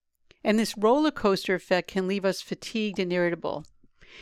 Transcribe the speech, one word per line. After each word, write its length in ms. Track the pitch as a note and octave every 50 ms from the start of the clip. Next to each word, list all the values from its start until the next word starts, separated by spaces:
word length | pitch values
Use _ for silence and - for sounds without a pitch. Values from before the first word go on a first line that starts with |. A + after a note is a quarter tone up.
| _ _ _ _ _ _ _ _ -
And 160 | A3+ G#3 A3+
this 180 | A3 - -
roller 340 | G#3+ G3+ A3 B3 D4 D4+ D4+
coaster 440 | D4 - - G3+ F#3+ F#3 - - F#3+
effect 360 | F3 - - F#3 F3+ - -
can 140 | - F#3+ F#3
leave 200 | F#3 G3+ G3+ F3+
us 160 | G3 F3+ -
fatigued 580 | - - F#3+ - - - - A3 G#3+ G#3+ F#3 G3+
and 140 | F#3 F3 F3+
irritable. 500 | F3+ F3 F3 E3+ E3 - - - D3 D#3 - - _ - _ _ _ - - - -